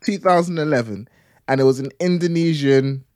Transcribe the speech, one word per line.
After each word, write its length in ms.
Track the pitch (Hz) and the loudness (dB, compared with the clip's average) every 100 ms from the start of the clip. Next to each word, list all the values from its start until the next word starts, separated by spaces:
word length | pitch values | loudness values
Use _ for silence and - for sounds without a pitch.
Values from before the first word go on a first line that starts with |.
two 160 | - 190 | -6 -2
thousand 380 | 185 180 175 165 | 2 2 0 -4
eleven, 480 | 151 143 113 98 117 _ _ _ - | -2 -2 -2 -10 -14 _ _ _ -4
and 140 | 135 | 2
it 20 | |
was 160 | 135 131 | 2 2
an 100 | 135 - | -4 -4
Indonesian 1080 | 180 175 175 170 165 156 139 135 135 135 - | -2 0 0 0 0 0 2 2 2 -6 -12